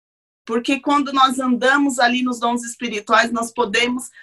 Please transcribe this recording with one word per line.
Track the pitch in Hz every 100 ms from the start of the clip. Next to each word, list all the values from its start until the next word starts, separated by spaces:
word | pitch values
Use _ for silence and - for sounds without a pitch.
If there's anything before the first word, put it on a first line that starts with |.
| _ _ _ _ -
Porque | 233 240 277
quando | 294 285 277
nós | 269 262 254
andamos | 254 240 254 285 277 247
ali | 240 247
nos | 254 233
dons | 233 240
espirituais, | 240 - 240 208 208 220 233
nós | 233 233
podemos | - 226 226 240 247 - -